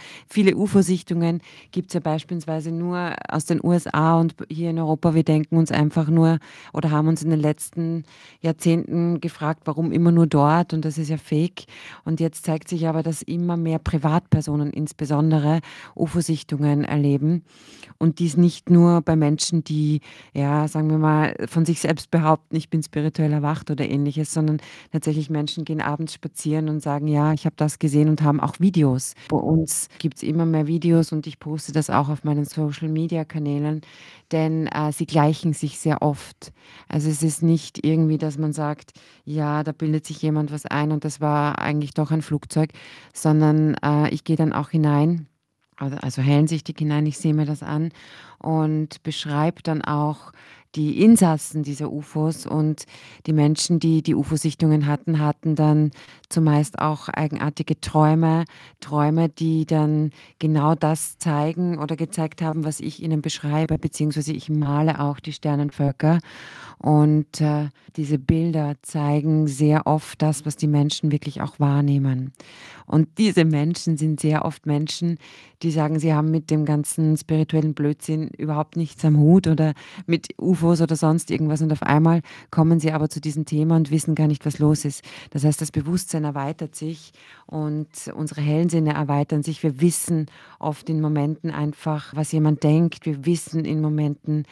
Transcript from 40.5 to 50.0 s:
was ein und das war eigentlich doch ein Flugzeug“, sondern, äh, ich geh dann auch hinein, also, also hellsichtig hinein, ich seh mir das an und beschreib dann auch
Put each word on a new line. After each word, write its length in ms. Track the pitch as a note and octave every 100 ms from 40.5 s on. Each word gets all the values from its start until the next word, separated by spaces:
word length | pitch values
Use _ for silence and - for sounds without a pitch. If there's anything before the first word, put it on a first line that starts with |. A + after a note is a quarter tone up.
was 140 | D3 -
ein 260 | C#3 D3+
und 140 | D3+ D#3
das 160 | -
war 380 | D3+ D3 D3 -
eigentlich 340 | - D3 C#3+
doch 180 | D#3 D3+
ein 100 | D#3
Flugzeug“, 500 | - D3+ - D#3 D#3 - - - -
sondern, 640 | - D#3 D3+ D#3 D3+ D#3 -
äh, 260 | D3 D3 D3+
ich 140 | - -
geh 100 | D#3+
dann 180 | D#3
auch 160 | - C#3+
hinein, 580 | D#3+ D3+ C#3+ D#3 E3+ D3 _ _ _ _ -
also, 200 | C#3 C#3
also 240 | C3 C3
hellsichtig 580 | C3+ C#3+ D3+ D#3+ - D3+
hinein, 260 | D3+ D3 D3+
ich 120 | C#3+
seh 160 | D#3+
mir 120 | D3+ D3
das 180 | D3
an 260 | - D3+ E3 - - - - -
und 640 | - D#3+ D#3 D#3 D#3 -
beschreib 600 | - D3 D3+ D3 D#3+ -
dann 180 | - D#3
auch 480 | - D3